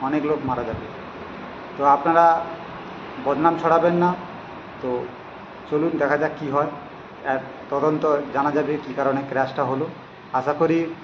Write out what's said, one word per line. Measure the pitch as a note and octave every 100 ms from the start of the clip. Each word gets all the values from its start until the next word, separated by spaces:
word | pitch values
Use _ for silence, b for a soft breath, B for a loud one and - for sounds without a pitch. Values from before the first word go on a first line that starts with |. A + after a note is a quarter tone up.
অনেক | C3 D3+ D3
লোক | D3+ C3
মারা | A#2+
যাবে। | A2+ G#2 - - - - - - - - - -
তো | C#3
আপনারা | C#3+ E3+ E3 E3+ E3 - - - - - - - - C#3
বদনাম | C#3 E3 E3
ছড়াবেন | E3 E3 E3+ F3
না। | F3 F3+ - - - - - -
তো | C3 B2 B2 - - - - - -
চলুন | D3+ E3 D#3
দেখা | C#3+ D3
যাক | D3+ -
কী | D3
হয়, | C#3+ D#3 - - - - - C#3
এক | C3 - - -
তদন্ত | C#3 D3+ D#3 D#3 C#3+ C#3
জানা | C3+ C#3+
যাবে | D3 C#3+ D3+ C3+
কী |
কারণে | B2+ C3+ C3+ C#3
ক্র্যাশটা | C3 B2+ -
হলো। | B2+ C3+ E3 - - - -
আশা | C3 C#3
করি | D3 D#3+ E3 E3 -